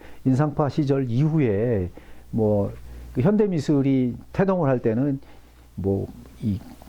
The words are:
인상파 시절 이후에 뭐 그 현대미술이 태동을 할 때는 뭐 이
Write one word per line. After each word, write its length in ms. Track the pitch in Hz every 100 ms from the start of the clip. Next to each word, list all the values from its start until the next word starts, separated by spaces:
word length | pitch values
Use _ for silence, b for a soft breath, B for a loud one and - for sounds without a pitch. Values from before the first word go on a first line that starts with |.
| B B
인상파 440 | 131 131 151 135 143
시절 400 | - 139 139 127
이후에 800 | 117 156 160 123 98 123 107 87 - B B B
뭐 400 | 113 107 104 101 - - B B
그 80 | 135
현대미술이 920 | 147 214 208 170 131 143 135 135 123 - -
태동을 340 | - 190 185 139
할 100 | 127
때는 400 | 120 110 143 135 b b b b b
뭐 320 | - 95 98 98 - - -
이 180 | 110 95 - -